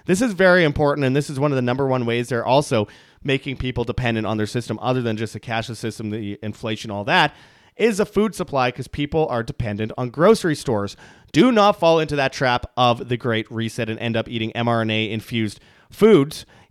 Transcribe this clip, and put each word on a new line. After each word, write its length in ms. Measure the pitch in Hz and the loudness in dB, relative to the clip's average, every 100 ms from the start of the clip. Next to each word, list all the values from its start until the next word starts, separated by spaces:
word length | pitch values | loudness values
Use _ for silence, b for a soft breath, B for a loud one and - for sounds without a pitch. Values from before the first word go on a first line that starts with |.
| - | -2
This 140 | 185 | 0
is 120 | 254 | 0
very 320 | 180 185 180 | 2 4 6
important, 420 | 156 143 143 143 131 | 4 2 0 2 2
and 80 | |
this 160 | 139 143 | 0 -2
is 80 | 131 | -2
one 140 | 147 | 0
of 40 | 131 | 0
the 60 | |
number 240 | 120 131 135 | 0 0 0
one 180 | 127 | 0
ways 240 | 117 117 120 | 0 -2 -2
they're 160 | 117 | -4
also 440 | 110 139 - 117 104 B B B | 2 2 2 0 0 B B B
making 360 | 143 135 143 123 | -2 -2 -2 -6
people 260 | 127 123 | -4 -4
dependent 420 | 120 - 120 113 104 | -4 -2 0 0 0
on 100 | 107 | -2
their 100 | 104 | -2
system, 340 | 123 - 107 | -4 -6 -4
other 200 | 117 127 | -2 0
than 140 | 117 110 | -2 -4
just 180 | 113 | -6
the 60 | 107 | -8
cashless 360 | - 113 113 110 | -6 -6 -6 -8
system, 340 | 113 - 107 | -8 -6 -8
the 280 | 110 101 101 | -6 -8 -8
inflation, 480 | 107 - 113 110 110 | -10 -8 -8 -6 -8
all 140 | 101 | -8
that, 300 | 107 180 147 b b b b - | 0 2 2 b b b b -2
is 240 | 226 196 | 0 0
a 60 | 196 | -2
food 280 | 196 214 | 0 0
supply, 360 | - - 135 127 | -2 -4 -2 -2
'cause 180 | 131 - | -4 -10
people 400 | - 143 160 156 | -6 -2 -2 0
are 140 | 120 | -2
dependent 500 | 117 - 107 104 110 - | -4 -6 -6 -4 -6 -6
on 140 | 127 | -8
grocery 460 | 135 190 220 175 143 | 2 4 4 2 -2
stores. 400 | - 104 101 - B B B | -2 -2 -2 -10 B B B
Do 200 | 147 247 | 4 4
not 260 | 220 202 202 | 6 4 4
fall 220 | 165 165 | 2 2
into 160 | 151 143 | 0 -2
that 160 | 135 | -2
trap 340 | - 127 120 - - | 0 0 0 -2 2
of 320 | 123 120 123 | 2 2 -4
the 80 | 120 | -4
Great 340 | 120 113 - | -2 -2 -4
Reset 360 | 113 113 - 110 | -6 -4 -4 -6
and 100 | 110 | -4
end 160 | 117 113 | -2 -2
up 120 | - | -4
eating 240 | 117 110 | -4 -4
M 160 | 117 117 | -2 0
R 120 | 117 | 0
N 100 | 110 | 0
A 200 | 110 107 | 0 -2
infused 500 | 110 - 117 107 - b b b | -4 -4 -2 -2 -6 b b b
foods 540 | - 226 170 147 - - b b | 4 8 8 6 -4 -16 b b